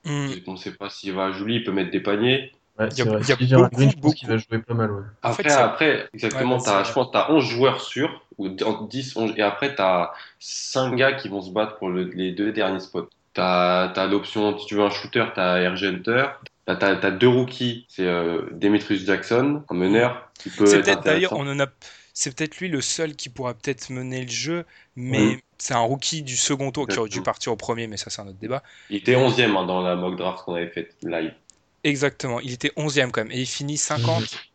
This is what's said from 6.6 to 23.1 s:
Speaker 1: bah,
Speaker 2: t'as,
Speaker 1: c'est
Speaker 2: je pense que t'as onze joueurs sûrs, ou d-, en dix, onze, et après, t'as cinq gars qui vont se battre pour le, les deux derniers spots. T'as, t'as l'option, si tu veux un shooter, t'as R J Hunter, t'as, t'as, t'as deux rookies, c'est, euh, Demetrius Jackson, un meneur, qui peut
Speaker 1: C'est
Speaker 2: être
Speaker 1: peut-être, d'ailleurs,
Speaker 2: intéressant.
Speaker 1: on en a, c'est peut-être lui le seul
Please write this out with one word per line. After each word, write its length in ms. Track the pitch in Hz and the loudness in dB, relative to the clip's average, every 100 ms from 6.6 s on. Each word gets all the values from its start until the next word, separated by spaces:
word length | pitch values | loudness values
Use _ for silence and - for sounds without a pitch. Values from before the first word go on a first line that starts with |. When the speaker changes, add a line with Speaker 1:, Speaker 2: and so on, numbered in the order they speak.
Speaker 1:
bah, 80 | 113 | 4
Speaker 2:
t'as, 120 | 101 | 2
Speaker 1:
c'est 60 | 98 | 4
Speaker 2:
je 40 | |
pense 140 | 135 123 | 0 2
que 60 | |
t'as 180 | 107 - | 2 4
onze 120 | 151 95 | 4 4
joueurs 360 | 117 131 117 | 4 2 2
sûrs, 400 | - - 156 - _ - | -6 -4 -4 -4 _ -8
ou 120 | 95 | -6
d-, 140 | 92 | -2
en 200 | 107 104 | -2 -2
dix, 340 | 107 127 131 - | -6 -8 -6 -2
onze, 160 | 113 104 | -2 0
et 60 | |
après, 320 | 104 - - | 0 0 -4
t'as 380 | - 95 90 85 - - _ | 2 2 2 0 -6 -20 _
cinq 560 | - - - 131 131 123 | -12 -10 -4 -2 0 2
gars 180 | 135 | 2
qui 140 | 131 101 | 2 -6
vont 140 | 98 | -8
se 80 | 92 | -4
battre 280 | 95 107 - | -2 -2 -4
pour 100 | 92 | -4
le, 140 | 90 | -2
les 280 | 90 90 92 | -4 -4 -4
deux 200 | 87 104 | -2 -4
derniers 280 | 107 95 95 | 0 -2 -2
spots. 300 | - 90 82 _ _ | -6 -10 -10 _ _
T'as, 560 | - 92 90 90 90 90 | -2 2 4 4 4 2
t'as 160 | 92 95 | 0 0
l'option, 520 | 101 104 107 104 101 | 0 -2 0 0 -2
si 80 | - | -4
tu 80 | 104 | 0
veux 80 | |
un 60 | 101 | 0
shooter, 340 | - - 120 110 | 0 -4 -2 0
t'as 340 | - 90 90 90 | 0 2 2 2
R 80 | 92 | 0
J 120 | 98 | -2
Hunter, 380 | 92 101 120 139 - - _ - | -2 0 0 0 -4 -20 _ -6
t'as, 100 | 92 | 0
t'as, 200 | 98 90 | 2 2
t'as 160 | 98 | 0
deux 160 | 95 123 | 4 6
rookies, 580 | 123 127 - 123 117 - | 6 2 -2 -4 -4 -12
c'est, 180 | - 90 | -4 0
euh, 360 | 87 85 85 - | 0 0 -2 -6
Demetrius 540 | 85 101 104 - 101 92 | 0 4 4 2 -2 2
Jackson, 580 | 92 - 117 139 147 - | 0 2 2 2 -2 -4
un 60 | 90 | 0
meneur, 540 | 92 110 123 123 - - | 4 4 2 -2 -14 -16
qui 100 | - | -14
peut 160 | - 104 | 4 6
Speaker 1:
C'est 100 | 101 | 8
Speaker 2:
être 80 | 101 | 6
Speaker 1:
peut-être, 180 | 98 | 2
d'ailleurs, 300 | - 160 180 | 2 2 2
Speaker 2:
intéressant. 240 | 156 139 139 | -2 -4 -2
Speaker 1:
on 40 | |
en 40 | 139 | -2
a, 20 | _ - - _ | _ -20 -20 _
c'est 220 | - 147 131 | -6 -6 -4
peut-être 220 | 156 - | -6 -6
lui 120 | 185 | -4
le 120 | 143 | -4
seul 340 | - - 160 | -2 -4 -4